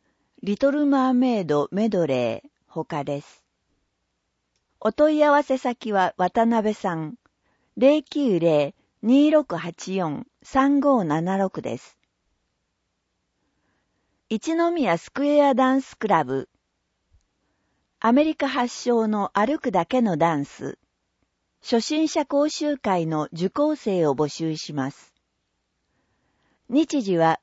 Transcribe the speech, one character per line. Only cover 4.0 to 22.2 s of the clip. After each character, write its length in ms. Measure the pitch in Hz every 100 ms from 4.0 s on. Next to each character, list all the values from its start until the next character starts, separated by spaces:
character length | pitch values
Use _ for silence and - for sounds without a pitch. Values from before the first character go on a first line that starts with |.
| _ _ _ _ _ _ _ -
お 100 | 220
問 260 | 254 302 302
い 60 |
合 80 | 294
わ 120 | 285
せ 140 | 285 262
先 360 | 247 240 220
は 200 | 196 180 -
渡 280 | 180 - 233
辺 280 | 233 214
さ 220 | 208 196 165
ん、 200 | 156 - _ _ _ _ _ -
零 260 | 262 302
九 360 | - 302 269 175
零 340 | 165 151 143 - _ _
二 280 | 214 269 302
六 260 | 311 294 165
八 380 | 170 - 185 190
四 300 | 165 143 - _
三 360 | - 269 277 285
五 240 | 285 254
七 340 | 165 156 170 196
六 240 | 190 165
で 160 | 127 117
す。 200 | - _ _ _ _ _ _ _ _ _ _ _ _ _ _ _ _ _ _ _ _ _ _ _ -
一 260 | 220 - 330
宮 420 | 339 349 220 170
ス 140 | -
ク 140 | - 285
エ 200 | 294 285
ア 80 |
ダ 200 | 254 262
ン 80 | 269
ス 160 | - -
ク 100 | 214
ラ 160 | 165
ブ。 260 | 131 135 - _ _ _ _ _ _ _ _ _ _ _ _ _ _ -
ア 120 | 220
メ 120 | 254
リ 120 | 311 311
カ 120 | 269
発 360 | 262 247 -
祥 240 | 247 233 220
の 240 | 214 190
歩 240 | 202 220 311
く 140 | 247
だ 140 | 180 170
け 160 | 254
の 160 | 226 156
ダ 180 | 165 151
ン 100 | 143
ス。 320 | - 135 - _ _ _ _ _ _ _ _
初 200 | - 233
心 260 | - 311 320
者 180 | 330